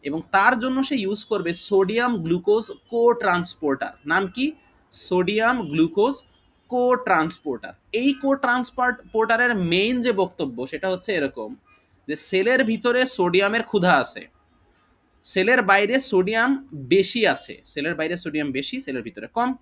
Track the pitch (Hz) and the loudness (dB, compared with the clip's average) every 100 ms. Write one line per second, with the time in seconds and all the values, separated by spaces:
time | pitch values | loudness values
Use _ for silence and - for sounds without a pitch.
0 | 147 156 - 196 214 254 262 262 269 269 | -6 -8 -2 2 4 2 -2 -2 -2 -2
1 | 190 208 - 208 170 170 - 196 190 220 | -2 -4 -4 -4 -2 -4 0 2 2 2
2 | 247 226 165 175 175 214 214 - _ 233 | 0 -2 0 0 2 0 0 -14 _ 2
3 | 233 233 202 175 170 - 151 135 104 - | 4 4 2 0 -2 -4 -2 -2 -4 -10
4 | 143 170 190 240 277 311 _ _ _ - | -2 0 0 -2 -4 -4 _ _ _ -14
5 | - 180 180 214 226 254 170 156 165 196 | -2 0 2 2 2 0 -2 0 2 2
6 | 233 - - _ _ _ _ 247 247 247 | 0 0 -12 _ _ _ _ 0 2 2
7 | 247 175 156 - 147 120 - - _ 220 | 2 2 0 -4 -8 -8 -10 -18 _ 0
8 | 269 269 269 269 254 247 247 - 247 240 | 0 0 0 0 2 0 -2 -2 -2 -2
9 | - 220 220 233 247 220 170 175 214 254 | -4 -2 2 2 2 2 2 2 2 0
10 | 240 196 180 - 143 120 262 - 190 185 | 0 0 0 -2 -6 -6 -8 -4 -4 -4
11 | 202 185 139 - 107 - _ _ _ _ | -2 -2 -2 -4 -12 -12 _ _ _ _
12 | - 151 - 190 208 254 226 226 240 247 | -10 -8 -2 0 2 2 2 0 0 0
13 | 254 - 175 180 196 226 - 208 180 147 | 0 0 2 2 2 -2 -2 0 4 2
14 | 123 - - _ _ _ _ _ _ _ | 0 -8 -18 _ _ _ _ _ _ _
15 | _ _ - 190 190 247 196 196 208 262 | _ _ -4 0 2 2 4 4 4 0
16 | 262 190 185 226 247 269 - 147 127 190 | 2 2 2 0 0 0 -4 -14 2 2
17 | 190 240 202 127 - - - - 151 156 | 2 2 0 0 -6 -16 -12 -6 -6 -4
18 | 160 175 165 151 147 131 143 254 262 131 | -4 -4 -6 -4 -4 -4 -6 -8 -8 -8
19 | 107 104 107 - 247 254 | -8 -14 -8 -2 -2 -4